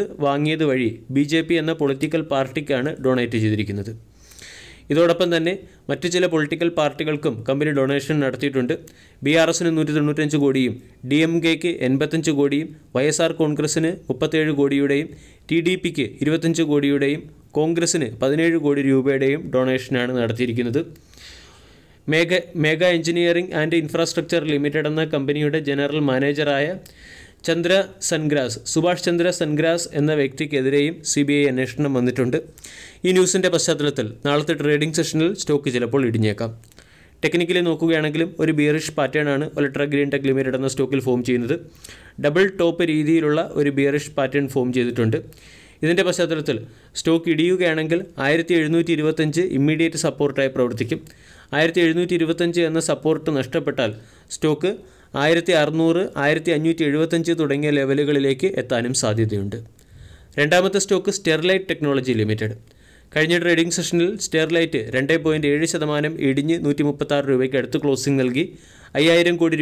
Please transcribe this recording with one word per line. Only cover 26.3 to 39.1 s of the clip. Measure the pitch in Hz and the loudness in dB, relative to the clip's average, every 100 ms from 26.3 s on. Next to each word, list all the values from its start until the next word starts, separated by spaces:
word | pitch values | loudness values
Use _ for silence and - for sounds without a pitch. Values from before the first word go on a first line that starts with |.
| 147 147 139 147 190 - - - - - - - | 0 0 0 -2 -6 -12 -20 -20 -20 -20 -8 -2
ചന്ദ്ര | 165 170 190 190 - - | 0 2 2 0 -6 -4
സൻഗ്രാസ്, | 165 151 147 123 110 - | -2 0 0 0 -6 -4
സുഭാഷ് | 165 170 175 180 | 0 2 0 0
ചന്ദ്ര | 170 175 175 | 2 0 0
സൻഗ്രാസ് | 156 151 156 170 - 156 | -2 0 0 0 -2 0
എന്ന | 151 151 | 0 2
വ്യക്തിക്കെതിരെയും | 139 - 151 143 131 143 147 165 - | 0 -2 -4 -2 2 2 0 -2 -4
സി | - 143 | 0 2
ബി | 147 | 2
ഐ | 143 | 2
അന്വേഷണം | 127 127 - 147 131 | 0 -2 -2 -2 0
വന്നിട്ടുണ്ട്. | 123 120 123 160 - - - - - - 180 | 0 0 0 -2 -6 -16 -20 -20 -20 -4 2
ഈ | 185 | 4
ന്യൂസിൻ്റെ | 180 190 185 | 4 2 2
പശ്ചാത്തലത്തിൽ | 165 - 147 147 139 110 113 143 | 2 0 0 -2 -2 -6 -4 0
നാളത്തെ | 147 151 151 | 0 0 -2
ട്രേഡിംഗ് | 147 147 156 156 | 0 2 0 -2
സെഷനിൽ | 156 156 165 196 | -2 0 0 -2
സ്റ്റോക്ക് | - 147 139 120 | -2 0 0 -2
ചിലപ്പോൾ | 117 139 127 | 0 0 0
ഇടിഞ്ഞേക്കാം. | 117 107 101 117 113 - - - - - - | 0 0 -2 -6 -8 -20 -20 -20 -20 -20 -6
ടെക്നിക്കലി | 156 170 170 180 175 | -2 0 0 0 0
നോക്കുകയാണെങ്കിലും | 160 165 160 156 156 165 - | 0 0 2 0 -2 -4 -2
ഒരു | 156 151 | 0 2
ബിയറിഷ് | 147 156 156 - | 2 0 -2 -2
പാറ്റേൺ | 131 | -2